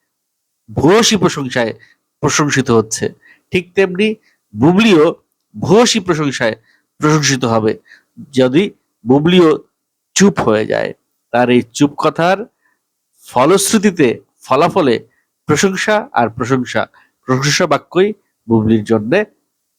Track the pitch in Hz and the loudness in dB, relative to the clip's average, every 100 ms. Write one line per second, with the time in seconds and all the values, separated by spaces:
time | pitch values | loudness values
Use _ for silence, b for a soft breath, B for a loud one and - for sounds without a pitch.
0 | _ _ _ _ _ _ _ 107 135 208 | _ _ _ _ _ _ _ -2 2 2
1 | 233 214 170 151 131 127 113 - b b | 2 0 -2 -4 -6 -4 -4 -6 b b
2 | _ _ 147 - 147 131 123 113 107 - | _ _ -4 -2 -2 -2 0 0 0 -6
3 | 104 - b b _ 180 175 202 190 180 | -8 -10 b b _ -8 -4 -2 -2 0
4 | 220 220 _ _ _ 104 143 180 226 170 | -2 -4 _ _ _ 0 2 4 4 4
5 | 160 - _ _ _ 107 117 196 240 226 | 2 -2 _ _ _ -10 0 2 4 0
6 | 180 156 147 127 120 107 _ _ _ _ | -2 -4 -4 -2 -4 -4 _ _ _ _
7 | 151 156 139 135 123 113 107 98 b b | 0 0 0 -2 0 0 0 -4 b b
8 | b - 110 127 127 139 202 - _ _ | b -20 -8 0 2 2 -2 -6 _ _
9 | 113 139 156 185 165 143 - _ _ _ | 0 0 4 4 4 2 -6 _ _ _
10 | _ - 196 165 - 107 110 52 - - | _ 2 2 2 -2 -2 -2 -4 -4 -10
11 | _ _ _ 120 123 123 117 - 143 143 | _ _ _ -2 2 0 0 -2 -2 0
12 | 156 147 170 196 240 _ _ _ _ _ | -4 -2 -2 -2 -6 _ _ _ _ _
13 | _ _ - 120 139 190 - 220 202 170 | _ _ -6 0 2 2 2 0 0 0
14 | 127 104 - _ - 135 165 196 143 110 | -2 -2 -12 _ -4 0 0 0 0 -2
15 | - _ _ _ - 151 196 190 - 214 | -6 _ _ _ -4 0 0 -2 -2 -2
16 | - - 117 117 117 131 120 113 - b | -2 -2 -2 -4 -2 -2 -2 -4 -6 b
17 | b b - 131 143 139 175 139 - 170 | b b -4 -2 -2 -2 0 -2 -2 -2
18 | 175 - _ _ - 113 110 113 104 113 | -2 -2 _ _ -2 0 2 0 0 -2
19 | 107 180 208 _ _ _ _ | 0 -2 -2 _ _ _ _